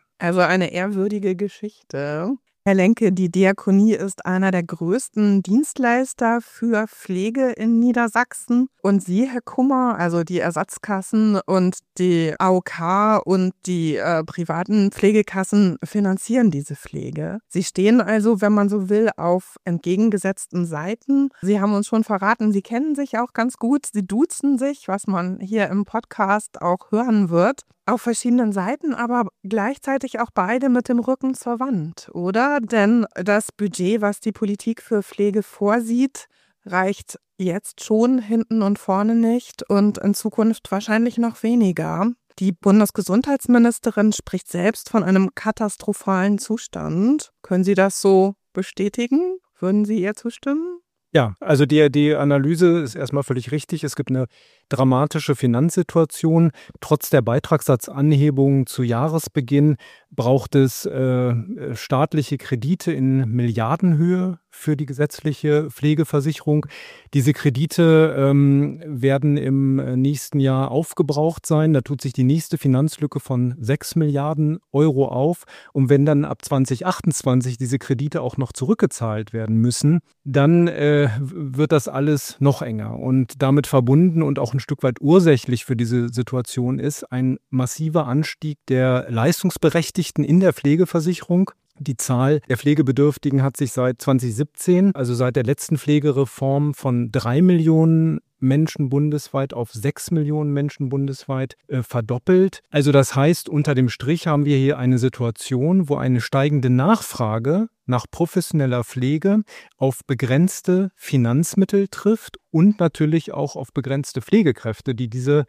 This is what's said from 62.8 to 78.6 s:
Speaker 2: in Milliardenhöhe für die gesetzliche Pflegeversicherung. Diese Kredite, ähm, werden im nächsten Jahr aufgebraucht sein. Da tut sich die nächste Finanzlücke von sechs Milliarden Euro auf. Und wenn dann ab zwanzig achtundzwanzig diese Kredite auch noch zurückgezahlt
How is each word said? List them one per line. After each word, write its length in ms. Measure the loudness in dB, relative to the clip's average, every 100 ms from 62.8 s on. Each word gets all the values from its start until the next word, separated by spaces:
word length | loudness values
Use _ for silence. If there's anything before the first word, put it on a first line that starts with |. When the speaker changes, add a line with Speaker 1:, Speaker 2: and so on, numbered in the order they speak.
| -2
Speaker 2:
in 360 | -2 2 2 0
Milliardenhöhe 1080 | 0 -2 -2 -2 0 2 2 2 0 -2 -6 _
für 280 | -10 -4 -2
die 80 | -4
gesetzliche 840 | -4 -4 -4 -6 -2 0 0 0
Pflegeversicherung. 960 | -2 2 2 2 0 0 -2 0 0 0 -8 -20 -20 -4
Diese 200 | 2 2
Kredite, 840 | 2 2 0 0 4 6 6 6 4
ähm, 640 | 4 6 6 4 2 -4 -10
werden 500 | -2 0 2 2 0
im 400 | 2 0 2 0 0 0
nächsten 380 | 0 -2 -4 0
Jahr 320 | 2 2 0
aufgebraucht 720 | -2 -4 -2 -2 0 -2 -2 -2
sein. 280 | 2 2
Da 80 | 2
tut 200 | 0 -6
sich 120 | -6
die 100 | 0
nächste 340 | 2 2 -2 -4
Finanzlücke 640 | 0 0 0 -2 -6 -6
von 360 | -6 -4 -4 -4
sechs 380 | -4 -4 -4 -2
Milliarden 640 | 0 0 -2 -2 -2 -2 _
Euro 380 | 0 2 2 0
auf. 340 | 0 -2 -2 -10 -20 -8
Und 160 | 0 4
wenn 160 | 4 4
dann 180 | 2
ab 220 | 0 -6 -4
zwanzig 400 | -2 0 -2 -4
achtundzwanzig 720 | -4 -2 -2 0 0 0 -4
diese 220 | -4 -4
Kredite 420 | -2 -4 -4 -4
auch 160 | -6 -6
noch 160 | -6
zurückgezahlt 800 | -4